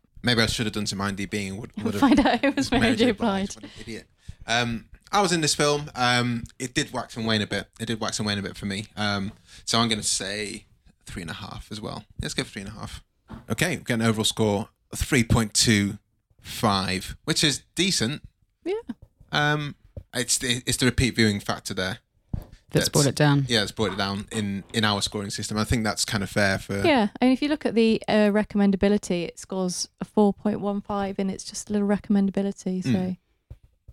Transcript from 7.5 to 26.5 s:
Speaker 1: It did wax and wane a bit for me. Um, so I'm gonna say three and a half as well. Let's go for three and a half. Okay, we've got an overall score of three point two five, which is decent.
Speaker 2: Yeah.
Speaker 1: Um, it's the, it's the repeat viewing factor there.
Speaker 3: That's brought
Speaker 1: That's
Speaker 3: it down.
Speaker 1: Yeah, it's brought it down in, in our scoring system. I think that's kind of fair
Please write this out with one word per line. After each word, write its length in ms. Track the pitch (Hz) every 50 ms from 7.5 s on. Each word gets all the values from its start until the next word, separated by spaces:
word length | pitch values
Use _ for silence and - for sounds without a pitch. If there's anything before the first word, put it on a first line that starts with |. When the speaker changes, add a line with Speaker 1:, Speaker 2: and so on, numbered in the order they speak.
| 98 101 95 _ _ -
Speaker 1:
It 60 | 113
did 120 | 110 113 107
wax 180 | 110 95 - -
and 60 | 107
wane 120 | 104 101 101
a 40 |
bit 140 | 98 90 -
for 100 | - 104
me. 200 | 101 98 98 104 - -
Um, 360 | 104 104 104 101 98 95 104 - - _ - - - -
so 160 | - 117 117
I'm 80 | 117 113
gonna 140 | 110 104 92
say 640 | - - - 98 95 101 107 107 98 98 104 - _ _ _ _ - _ _ -
three 180 | - - 104
and 80 | 85 80
a 40 | -
half 320 | - - - - - - -
as 80 | 107 107
well. 240 | 107 - 85 - - _ - -
Let's 120 | - - -
go 100 | - 127
for 60 | -
three 120 | - 104
and 80 | 98 101
a 40 | 110
half. 280 | 110 107 - - - - _ _ _ _ - - - - -
Okay, 200 | 117 - 156 185
we've 140 | 139 - -
got 100 | - 123
an 80 | 113
overall 220 | 113 113 107 110 101
score 440 | - - - 110 107 101 98 110 - _ _ _ -
of 60 | - -
three 240 | - - 151 123 113
point 300 | - 110 113 113 104 -
two 440 | - - 120 110 101 101 98 101 - _ _ _ _ _ _ _ _
five, 760 | - - - - - 107 98 95 92 92 92 95 - - - - -
which 180 | 147 165 -
is 200 | 160 147 131 - _ _ -
decent. 480 | - 180 196 - - 113 120 151 - - - _ _ _ _ _ _ -
Speaker 2:
Yeah. 100 | 330 403 453 - - 220 _ - _ _ _ - -
Speaker 1:
Um, 420 | - 151 147 147 151 151 147 143 - _ _ _ - - - - -
it's 220 | 127 120 - - -
the, 240 | 135 123 120 127 -
it's 120 | - 123
the 100 | - 131
repeat 300 | 123 117 - 135 113 -
viewing 240 | 117 113 107 101 98
factor 340 | - - - - - - 98
there. 240 | 95 92 92 - - _ _ _ _ _ - - - - - - _ _ -
Speaker 3:
That's 180 | - 156 - -
brought 140 | - 147 143
Speaker 1:
That's 60 | 131
Speaker 3:
it 40 | -
down. 300 | - 151 147 143 143 135 123
Speaker 1:
Yeah, 140 | 120 107
it's 100 | 101 90
brought 200 | - - 110 92
it 60 | 95 101
down 280 | 98 98 98 101 107 -
in, 320 | - 110 104 101 98 98 - -
in 120 | - 113 104
our 160 | 107 104 98
scoring 280 | - - - 104 101 101
system. 260 | - - 104 - 107 107
I 60 | 104
think 180 | - 135 117 110
that's 200 | 104 - - -
kind 180 | - - 104
of 80 | 95 -
fair 280 | - 107 101 95